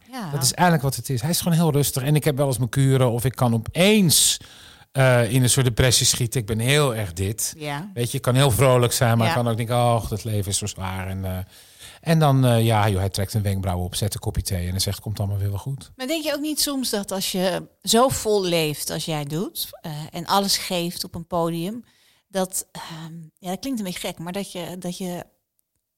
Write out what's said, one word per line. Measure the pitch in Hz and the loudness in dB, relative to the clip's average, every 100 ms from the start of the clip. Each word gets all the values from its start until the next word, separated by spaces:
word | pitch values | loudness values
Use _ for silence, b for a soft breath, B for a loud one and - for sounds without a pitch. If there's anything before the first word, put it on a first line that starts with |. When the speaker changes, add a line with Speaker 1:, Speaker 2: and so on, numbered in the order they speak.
| - | -14
Speaker 1:
Ja. | 262 180 | -10 -6
Speaker 2:
Dat | 143 | -2
is | 127 | -2
eigenlijk | - 180 165 139 | 4 4 4 2
wat | 127 | -2
het | - | -4
is. | 127 | -4
Hij | 147 | -2
is | 175 | 0
gewoon | 180 165 | 2 4
heel | 165 | 4
rustig. | 143 135 135 | 2 0 0
En | 131 151 | 2 2
ik | |
heb | 160 135 | 2 0
wel | 139 | 0
eens | 117 | 0
mijn | 127 | -2
kuren | 139 135 131 127 | 2 2 4 2
of | 117 131 | 2 -2
ik | - | 0
kan | 123 | 2
opeens, | 117 - - 190 214 175 - - - B B B B _ | 0 -2 2 4 4 4 4 2 0 B B B B _
eh, | - 131 123 113 | 2 6 6 4
in | 131 | 2
een | 123 | 4
soort | 143 123 | 4 2
depressie | 107 131 - 123 | 4 4 4 2
schieten. | - 120 - | 0 -2 -2
Ik | 104 | -2
ben | 110 | -2
heel | 120 147 143 110 | 2 4 2 0
erg | 92 | -4
dit. | 85 98 113 - 160 | -4 -4 -4 -6 -8
Speaker 1:
Ja. | 147 143 202 | -8 -8 -8
Speaker 2:
Weet | 185 123 | -4 -4
je, | 135 | -2
ik | |
kan | - 127 | 2 4
heel | 143 | 4
vrolijk | 104 135 127 120 | 4 6 6 4
zijn, | - 120 113 | 4 4 4
maar | 117 | 4
Speaker 1:
Ja. | |
Speaker 2:
ik | 127 | 2
kan | 120 | 0
ook | 113 | -2
denken, | 117 123 120 117 | 0 2 4 2
"Och, | 101 | 0
dat | 104 | -6
leven | 117 107 98 | -4 -4 -2
is | 98 | -4
zo | 104 | -6
zwaar." | - 95 92 95 | -6 -8 -6 -6
En, | 95 95 | -6 -6
eh, | 92 92 B B B B B | -6 -8 B B B B B
en | 156 165 | 0 4
dan, | 151 135 127 | 4 6 4
eh, | 117 113 | 4 4
ja, | 107 107 | 4 4
joh, | 95 | 2
hij | 98 | 0
trekt | - 95 | -2 -2
een | 110 | -2
wenkbrauw | 101 98 95 90 | -2 -2 -2 -4
op, | 90 - | -4 -4
zet | 104 | -4
een | - | -4
kopje | - 95 | -6 -4
thee | - 92 87 | -4 -4 -2
en | |
hij | 95 | -2
zegt, | 101 98 | -4 -4
"Komt | 107 101 | -6 -4
allemaal | 101 101 | -4 -2
weer | 101 | -4
wel | 98 | -4
goed." | 139 135 - - | -6 -10 -12 -10
Speaker 1:
Maar | 254 | -4
denk | 330 | -4
je | 302 | -2
ook | 285 | -4
niet | 302 294 | -2 -2
soms | - 277 240 | -2 -2 -2
dat | 208 196 | -4 -4
als | 190 - | -4 -2
je | 185 185 175 160 _ | 0 0 -2 -8 _
zo | 190 226 262 | 0 4 4
vol | - 220 208 | 2 2 2
leeft | 185 170 156 147 - | 2 2 0 -2 -6
als | 165 156 | -6 -4
jij | 156 | -4
doet, | 147 151 254 - - - | -4 -4 -4 -6 -12 -12
eh, | 170 151 156 | -12 -10 -10
en | 175 165 | -10 0
alles | 196 196 - | 2 2 -2
geeft | - 180 175 - | -2 -4 -4 -6
op | - 175 | -10 -12
een | 165 | -4
podium, | 175 165 165 175 240 b b b b _ | -2 -2 -2 -6 -8 b b b b _
dat, | 190 180 - - | -4 -4 -4 -10
ehm, | - - 160 160 165 156 _ | -12 -14 -14 -14 -14 -18 _
ja, | 180 | -10
dat | 190 | -6
klinkt | 277 247 | -4 -4
een | 190 | -4
beetje | 175 202 | -6 -8
gek, | 175 | -8
maar | 170 | -8
dat | 190 190 | -8 -8
je, | 180 165 - | -8 -10 -8
dat | 175 175 | -8 -8
je | 185 175 - _ _ _ _ _ _ | -8 -8 -12 _ _ _ _ _ _